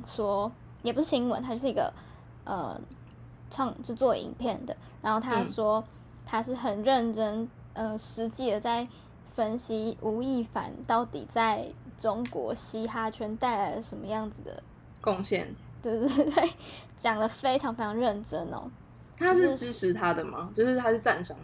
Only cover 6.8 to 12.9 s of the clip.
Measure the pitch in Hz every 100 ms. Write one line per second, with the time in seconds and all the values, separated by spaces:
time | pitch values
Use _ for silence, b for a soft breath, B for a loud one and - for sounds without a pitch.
6.8 | 220 269 233 214 214 220 233 - - -
7.8 | 220 214 - - 226 226 254 208 233 233
8.8 | 240 B B - - - 214 240 - 220
9.8 | 226 - 220 220 262 254 226 - - -
10.8 | 247 233 240 143 - 226 226 214 - -
11.8 | - - 226 208 240 151 117 233 - 220
12.8 | 226